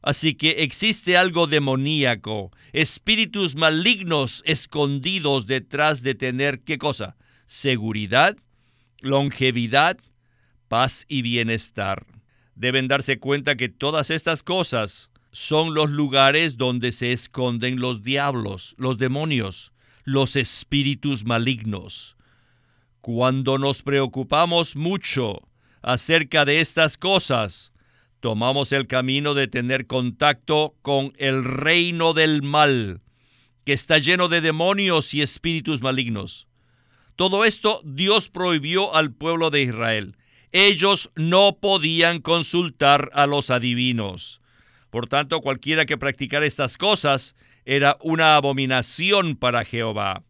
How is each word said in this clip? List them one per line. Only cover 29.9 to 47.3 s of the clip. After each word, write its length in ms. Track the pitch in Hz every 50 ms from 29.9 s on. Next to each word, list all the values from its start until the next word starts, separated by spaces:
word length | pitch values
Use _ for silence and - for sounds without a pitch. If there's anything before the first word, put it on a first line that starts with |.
| 131 131 123 123 - - 147 147 143 - _ - 156 151 151 147 _ _
con 320 | _ 143 143 139 135 139 -
el 260 | - 139 135 131 135 127
reino 680 | 123 131 127 139 156 170 175 175 175 170 165 165 165 160
del 280 | 156 160 156 156 147
mal, 600 | 139 143 147 151 151 143 135 123 110 98 92 - _ _ _ _ _ _ _ _ _ _ _ _ _
que 80 | - 139
está 260 | - - - 165 156
lleno 280 | 135 143 180 180 180
de 140 | 170 165 170
demonios 720 | 156 160 156 156 165 185 202 196 202 190 175 156 - - -
y 80 | 147
espíritus 600 | 147 131 - - - 170 165 160 - - 156 131
malignos. 640 | 117 135 131 131 127 117 113 101 92 87 - - - _ _ _ _ _ _ _ _ _ _ _ _ _ _
Todo 300 | - 180 190 185 196 220
esto 360 | 220 208 - - 214 220 - 156
Dios 460 | 151 135 139 185 190 214 220 - -
prohibió 680 | _ 180 180 180 170 156 139 151 170 185 196 - -
al 160 | 156 156 143
pueblo 400 | 117 _ 151 160 170 165 165 160
de 100 | 143 143
Israel. 560 | 135 123 113 110 113 113 110 107 104 92 - _ _ _ _ _ _ _
Ellos 600 | - 180 196 202 202 151 175 196 202 - - - _
no 420 | 160 156 165 175 190 202 202 - _
podían 580 | - 202 196 185 147 156 165 165 170 170 175 160
consultar 920 | 120 156 165 170 151 - - 175 180 165 127 _ 143 139 143 143 139 - -
a 140 | 143 143
los 220 | 139 147 143 - -
adivinos. 920 | 127 123 113 123 120 120 127 127 123 117 104 98 90 90 - - - _ _ _ _ _ _ _ _ _ _ _
Por 160 | - 117 120
tanto, 340 | 117 - 143 147 135 160 160
cualquiera 440 | - 143 135 123 - 139 156 160 156
que 120 | 127 143
practicara 480 | 139 - 139 127 - 139 117 - 147 151
estas 320 | 147 - - 139 123 -
cosas 580 | - 175 202 214 - - 147 139 127 - -